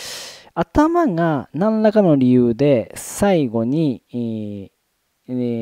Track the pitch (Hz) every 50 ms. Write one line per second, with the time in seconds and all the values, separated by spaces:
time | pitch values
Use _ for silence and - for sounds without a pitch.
0 | - - - - - - - - - _ - 170 170 _ - - 294 320 339 349
1 | 339 269 175 160 170 165 156 135 107 - - 143 190 220 220 214 214 214 208 214
2 | 202 175 151 139 127 123 123 123 123 120 117 107 139 147 139 117 104 - - -
3 | - - - - 202 202 190 165 143 120 107 117 113 120 139 160 165 147 117 90
4 | _ _ - 120 120 117 113 110 107 104 104 101 95 - _ _ _ _ _ _
5 | _ _ _ _ _ - 127 127 123 120 117 113